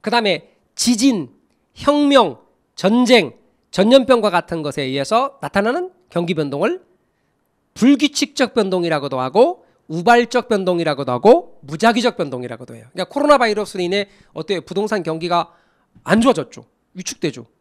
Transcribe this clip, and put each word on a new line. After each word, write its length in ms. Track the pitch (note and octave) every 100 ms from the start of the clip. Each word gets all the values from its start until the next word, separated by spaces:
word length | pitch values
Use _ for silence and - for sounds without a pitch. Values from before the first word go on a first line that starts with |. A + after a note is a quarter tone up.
그다음에 540 | G#3+ A#3+ G#3+ D#3+ _ _ _ -
지진, 540 | A#3 A#3 C4+ A3 B2+ _ _ _ _
혁명, 640 | - - D4 C#4+ C#4 F#3+ B2 _ _ _ -
전쟁, 580 | F#3 A#3 A#3+ A#3+ C#3+ - _ _ _
전염병과 580 | - G3+ C4+ B3 A#3+ G#3
같은 320 | F3 - E3
것에 220 | D3 C#3+
의해서 540 | C3+ C#3 C3+ A3 C#4 _
나타나는 500 | - G3 G#3+ D4+ F4+ _ _
경기 240 | F3 E3+
변동을 500 | D#3+ C#3+ C#3 G3+ F#4 _ _ _ _ _ _ _ _ _
불규칙적 800 | - B3 C#4+ D4 - - - B3
변동이라고도 680 | A#3+ G3 F#3 F3 D3+ C#3 C3
하고, 460 | B2+ G#3 D4 F4+ _ _ _
우발적 600 | D#3+ F3+ A#3+ A#3 B3 A#3
변동이라고도 640 | G#3 F#3 F3 E3+ C#3 C3
하고, 480 | B2 F#3+ D#4+ - -
무작위적 560 | C3+ D#3 A3+ A#3 A#3 -
변동이라고도 580 | D3+ B2+ B2 A#2 B2 A#2
해요. 120 | A2+
그러니까 220 | - F3+
코로나 240 | C#4+ D4 C#4+
바이러스로 440 | A#3 G#3 G3+ F#3
인해 280 | F3 G3 G3 _ _
어때요? 280 | - E3 F#3
부동산 420 | - F#3 G#3 G#3+
경기가 520 | D#3+ D#3+ E3+ F3 D#3+ _ _ _ _ _
안 180 | - G3+
좋아졌죠. 440 | B3+ E3+ C3 - - _ _
위축되죠. 520 | F#3 - - D#3+ B2 A2+ _